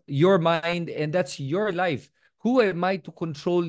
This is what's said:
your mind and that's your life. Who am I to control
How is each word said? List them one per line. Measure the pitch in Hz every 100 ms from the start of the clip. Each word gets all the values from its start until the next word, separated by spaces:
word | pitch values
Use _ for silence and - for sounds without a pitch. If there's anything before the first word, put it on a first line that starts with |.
| -
your | 139 180 190
mind | 165 165 170 175 156
and | 123 151
that's | 180 180 -
your | 135 180 208 175
life. | 180 131 - _ _ _
Who | 220 262
am | 208 175
I | 185 190
to | -
control | - 165 143 180 175